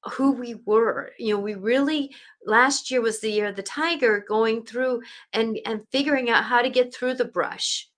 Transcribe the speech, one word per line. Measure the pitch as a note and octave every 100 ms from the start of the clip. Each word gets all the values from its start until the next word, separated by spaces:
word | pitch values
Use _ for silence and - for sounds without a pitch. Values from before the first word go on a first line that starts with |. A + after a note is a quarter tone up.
| -
who | - C#4
we | B3 B3 A3+ -
were. | G#3+ A3+ - - -
You | A3+ G#3
know, |
we | G3+
really, | G3+ G3 B3+ C#4 D#4 C#4 - - - -
last | G#3+ C4 C#4 -
year | B3+
was | A3+ A3
the | A3
year | G#3 G#3
of | G3
the |
tiger, | F#3+ - D#4+ E4+ A#3+ G#3 G3+
going | G#3+ A3+ A3+ A3+
through | A#3 C4 A#3+ A#3+ - -
and, | G#3 A3+ G#3+ -
and | A3 -
figuring | C4+ C#4+ C#4 B3
out | A3+ A3
how | A#3+
to | B3
get | B3 B3
through | - B3+
the | B3+ A#3+
brush | F#3 C#3 - - - -